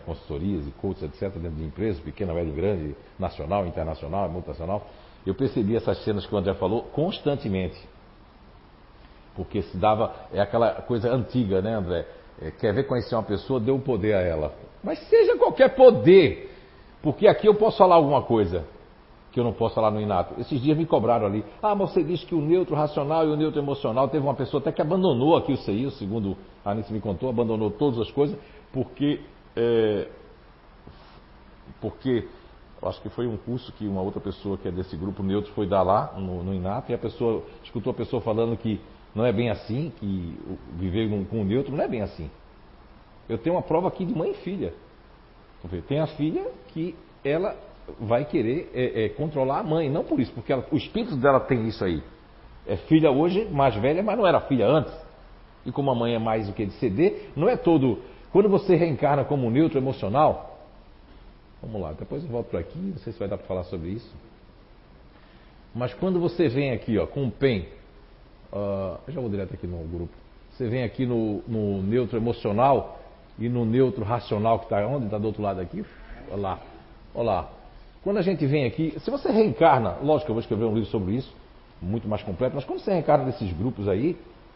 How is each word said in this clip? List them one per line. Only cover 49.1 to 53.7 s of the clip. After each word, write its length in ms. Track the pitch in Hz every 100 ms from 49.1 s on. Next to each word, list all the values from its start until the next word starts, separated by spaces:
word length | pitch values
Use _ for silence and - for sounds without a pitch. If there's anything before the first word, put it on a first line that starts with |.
controlar 500 | - 156 147 131 151
a 20 |
mãe, 260 | 214 160 147
não 140 | 156
por 160 | 269 320
isso, 140 | 117
porque 200 | - -
ela, 140 | 135 -
o 40 | 147
espírito 380 | - 214 240
dela 240 | 143 139 131
tem 300 | - 123 110
isso 160 | 107
aí. 180 | 95 80 - - - - - - -
É 100 | 104
filha 360 | - 160 156
hoje, 320 | 131 175 185
mais 320 | 226 143 135